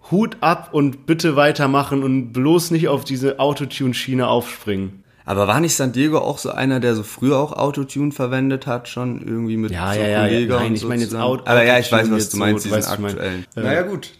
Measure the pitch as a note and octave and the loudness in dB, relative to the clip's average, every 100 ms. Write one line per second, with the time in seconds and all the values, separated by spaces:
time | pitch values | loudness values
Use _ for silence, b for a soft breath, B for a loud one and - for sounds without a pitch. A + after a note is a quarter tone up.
0 | - F3 A3+ - D#3 F3 - D#3 C#3+ C3 | -2 0 0 0 0 0 -2 0 0 0
1 | - E3 E3+ C#3+ D3 D3+ C#3 C#3 C3+ C#3 | -2 0 2 4 4 4 2 2 2 0
2 | C3+ C3 A#2 A#2+ C#3 E3+ E3 E3 D#3 C#3 | 2 0 0 0 4 4 4 0 2 0
3 | A#2+ C3 C3+ C3+ C#3 C#3+ C3+ - C3+ A#2 | -2 -2 -2 0 0 0 -4 -2 -2 -2
4 | - C3 A#2+ A#2 A#2 - - G2 F#2+ F#2+ | -2 -2 2 0 0 -10 -4 -4 -4 -10
5 | b b - G2 G2+ B2 E3 - C3 B2 | b b -4 0 2 2 2 0 0 2
6 | D3+ D#3 - D3 - - C3+ C3 A#2+ A2 | 2 2 0 -4 -6 -4 -2 0 0 0
7 | G#2 - B2+ C3+ D3 - C3+ C#3+ C3+ C3+ | -4 -2 0 2 0 -2 -2 -2 -6 -4
8 | D3 C#3 B2+ C3 C3+ C3+ - B2 - - | -4 -2 -4 0 0 -2 -4 -6 -6 -6
9 | B2 A#2+ - A2+ A2+ A2 A2 F2+ F#2 G#2 | -6 -6 -6 -4 -2 -2 -2 -2 -2 0
10 | G#2 G#2+ G#2 A2+ A#2+ B2 A#2 A2 A2+ A#2+ | 0 2 2 2 2 0 0 -2 -2 -2
11 | A2+ A2+ A#2+ B2+ B2 A#2+ A#2 B2 A#2+ A2+ | -2 -2 -2 -2 4 4 6 4 4 2
12 | A2+ A2 G#2 G2+ G2+ G#2+ G#2 G#2+ G#2 G#2 | 2 2 0 0 2 0 0 -2 -2 -4
13 | G#2 G2 F#2+ F#2 F#2 - A#2 D#3 F3+ F3+ | -4 -4 -6 -6 -10 -6 -2 -2 -2 -6
14 | - | -10